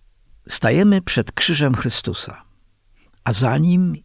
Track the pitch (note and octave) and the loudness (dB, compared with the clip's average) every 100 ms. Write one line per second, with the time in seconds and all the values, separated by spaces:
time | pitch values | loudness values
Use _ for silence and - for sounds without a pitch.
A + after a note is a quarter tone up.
0 | _ _ _ - - - A2 C#3+ G#3 G3 | _ _ _ -20 -8 -2 0 4 4 2
1 | F3+ - - - - D3+ C#3+ A2+ A#2+ - | 0 -4 -4 -4 -2 0 0 0 -2 -4
2 | - - - - - _ _ _ _ _ | -6 -8 -10 -14 -20 _ _ _ _ _
3 | _ _ A#2 G2 B2+ C3+ E3+ F3+ F3+ D#3+ | _ _ -4 0 0 2 2 2 2 -2